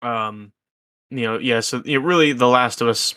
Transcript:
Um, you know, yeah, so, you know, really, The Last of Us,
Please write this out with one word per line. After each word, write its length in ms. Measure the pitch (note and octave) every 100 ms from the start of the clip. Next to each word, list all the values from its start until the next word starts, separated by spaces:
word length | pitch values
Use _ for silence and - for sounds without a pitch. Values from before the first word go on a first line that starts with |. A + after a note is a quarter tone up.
Um, 500 | A#2+ A2+ G#2+ G#2+ G#2 _ _ _ _ _ -
you 100 | C3+ A2+
know, 120 | A2+
yeah, 220 | B2+ A2+
so, 220 | - B2 B2
you 140 | C#3
know, 60 | D3+
really, 260 | F3 D3+
The 140 | B2+ B2
Last 340 | B2 B2 -
of 60 | A#2+
Us, 260 | A2 -